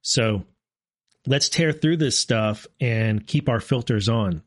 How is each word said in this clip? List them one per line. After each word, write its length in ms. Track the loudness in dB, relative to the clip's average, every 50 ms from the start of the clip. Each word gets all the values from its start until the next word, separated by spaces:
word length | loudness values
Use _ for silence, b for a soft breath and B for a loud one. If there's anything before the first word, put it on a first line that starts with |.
| _
So 400 | 0 0 0 0 0 -2 -4 -6 _ _ _ _ _ _ _ _ _ _ _ _ _ _ _ _
let's 240 | 0 0 0 0 0
tear 220 | 0 0 0 0
through 260 | 0 2 2 0 2 2
this 220 | 0 0 0 -2
stuff 480 | 0 0 0 0 2 0 -2 -4 -8 -20 _ _
and 460 | -2 0 0 0 0 0 0 -2 -4
keep 240 | -2 -2 -2 0 0
our 100 | -2 -2
filters 500 | 0 -2 -2 -2 0 0 0 0 2 0
on. 340 | 0 2 0 0 -2 -4 -8